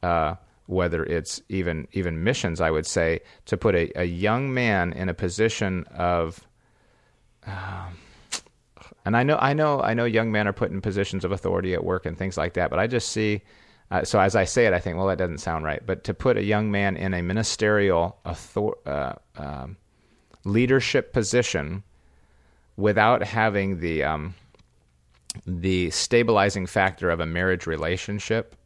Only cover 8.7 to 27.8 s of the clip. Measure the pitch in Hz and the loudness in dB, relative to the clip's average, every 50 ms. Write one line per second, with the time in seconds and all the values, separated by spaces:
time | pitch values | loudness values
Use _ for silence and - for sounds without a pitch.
8.7 | _ - - - - _ _ - 107 117 123 139 156 - - 135 143 151 151 151 | _ -20 -20 -20 -20 _ _ 0 2 2 4 4 2 2 2 2 2 2 2 2
9.7 | 147 139 - - 113 117 120 120 110 110 113 113 107 107 107 101 98 - - - | 2 2 0 0 0 0 0 2 2 2 2 2 0 0 0 0 0 0 -2 -2
10.7 | - 98 - 110 95 101 98 - - 98 87 90 95 92 - 92 92 90 92 92 | -2 -4 -4 -2 0 0 -2 -2 -2 -4 -2 -2 -4 -2 -2 -2 0 0 0 0
11.7 | 90 82 82 87 92 90 - 85 80 85 95 95 92 - 76 90 - - 90 - | -2 -2 0 -2 -2 -2 -2 -6 -6 -4 -6 -6 -2 -2 -4 -2 0 0 -2 0
12.7 | - 85 98 117 127 120 - - - 110 110 107 104 101 - _ - _ _ _ | 2 0 0 2 0 -2 -2 -2 -2 -2 0 0 0 -2 -4 _ -20 _ _ _
13.7 | _ _ _ _ - 92 82 - - 107 95 98 95 107 95 87 - 131 120 110 | _ _ _ _ -2 -2 -2 2 4 4 4 4 4 2 2 2 4 4 4 4
14.7 | 92 90 - 95 85 82 95 98 95 - 92 87 82 76 - - 82 80 80 80 | 4 2 0 -2 -4 -2 0 0 0 0 -2 -4 -4 -6 -6 -4 -4 -4 -2 -4
15.7 | 73 - - - 95 - - - 98 - - 135 123 104 98 101 107 104 107 107 | -4 -4 -4 -4 -6 -6 -4 -8 -6 0 2 2 2 2 2 0 0 0 0 0
16.7 | 101 101 101 98 95 - 92 95 92 87 87 87 92 107 110 - - - 107 107 | 0 0 0 0 0 -2 -2 -2 -2 -2 -2 0 0 0 -2 -2 -2 0 2 2
17.7 | 107 104 101 98 92 85 85 87 - _ _ 85 87 - - - - - 104 107 | 4 4 4 4 4 4 2 0 -2 _ _ -10 -10 -10 -10 -6 -4 -2 -2 -2
18.7 | - - _ - 71 71 71 65 - - _ _ _ - 78 71 73 71 64 76 | -4 -6 _ -6 -4 -4 -4 -4 -6 -10 _ _ _ -12 -10 -10 -10 -10 -10 -12
19.7 | 92 - _ _ _ _ _ _ _ _ _ _ _ _ _ 98 101 110 123 120 | -14 -18 _ _ _ _ _ _ _ _ _ _ _ _ _ 0 2 2 4 6
20.7 | 131 135 123 - - 139 - - - 123 110 101 - 123 117 - - 87 73 73 | 4 4 2 2 0 0 0 2 -2 -2 0 2 2 2 2 2 0 -4 -4 -4
21.7 | 85 98 101 _ _ _ _ _ _ _ _ _ _ _ _ _ _ _ _ _ | -6 -8 -10 _ _ _ _ _ _ _ _ _ _ _ _ _ _ _ _ _
22.7 | _ - 98 107 104 101 107 110 123 120 101 98 - 113 110 110 101 101 98 98 | _ 0 2 2 4 4 4 4 4 2 0 -2 0 0 0 2 2 0 -2 -2
23.7 | 98 85 82 85 82 78 69 69 78 78 76 87 87 - - _ _ _ - _ | -2 -2 -2 -2 0 0 0 0 -2 -4 -6 -8 -10 -14 -20 _ _ _ -20 _
24.7 | _ _ _ _ _ _ _ _ _ _ _ _ - - - - 90 87 82 95 | _ _ _ _ _ _ _ _ _ _ _ _ -16 -14 -8 -8 -8 -4 -2 0
25.7 | 92 90 90 82 - - - - - 117 120 113 113 104 98 101 - 101 92 90 | 2 2 0 0 -2 -4 -2 2 4 4 4 6 4 4 4 4 2 -2 -6 -2
26.7 | - 107 95 95 - - - 87 85 82 85 80 82 87 92 92 92 90 - 82 | 0 2 2 2 0 0 0 0 0 0 -2 -2 -2 0 0 0 0 0 -2 -4
27.7 | 80 76 | -4 -2